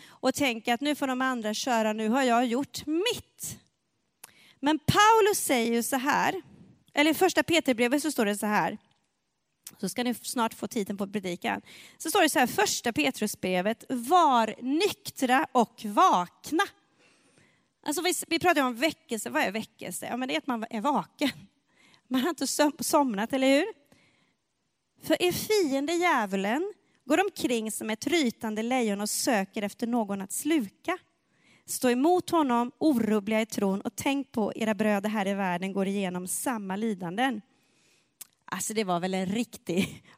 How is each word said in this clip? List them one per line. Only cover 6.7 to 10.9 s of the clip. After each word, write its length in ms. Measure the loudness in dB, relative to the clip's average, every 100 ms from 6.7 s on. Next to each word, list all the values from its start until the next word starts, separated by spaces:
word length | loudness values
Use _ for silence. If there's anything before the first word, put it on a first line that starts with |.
| _ _
eller 180 | 2 2
i 20 |
första 300 | 4 2 2
Peterbrevet 580 | 2 2 2 0 2 0
så 100 | -2
står 140 | 0 0
det 120 | 0
så 80 | 0
här, 320 | 0 0 -4 _ _ _ _ _ _ _ _ -20 -8
så 120 | -8
ska 140 | -4
ni 100 | -4
snart 400 | -4 -6 -2 -2
få 140 | -4 -6
titeln 300 | -4 -4